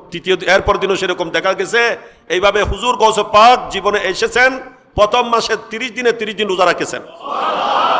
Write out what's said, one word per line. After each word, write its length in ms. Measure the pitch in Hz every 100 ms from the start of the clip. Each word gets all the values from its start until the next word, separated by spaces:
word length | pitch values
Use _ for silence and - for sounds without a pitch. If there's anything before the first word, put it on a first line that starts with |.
| -
তৃতীয় 240 | 170 180 180
দি-, 140 | 175
এর 120 | 196
পরের 180 | - 190
দিনও 160 | 190 185
সেরকম 340 | 185 175 165
দেখা 240 | 165 185
গেছে। 440 | 196 180 226 233 175 - _ -
এইভাবে 340 | 180 202 208
হুজুর 320 | 190 196 240 226
গৌসে 280 | 220 208
পাক 460 | 208 208 233 247 -
জীবনে 300 | 190 190 202
এসেছেন, 600 | 190 185 226 240 262 262 - - _ -
প্রথম 340 | 208 240 240
মাসে 280 | 226 220 214 -
তিরিশ 220 | 220 254
দিনে 200 | 208 240
তিরিশ 240 | 226 214 196
দিন 120 | 208
রোজা 180 | 180 180
রাখেছেন। 360 | 156 - 120 - - - - - - - - - -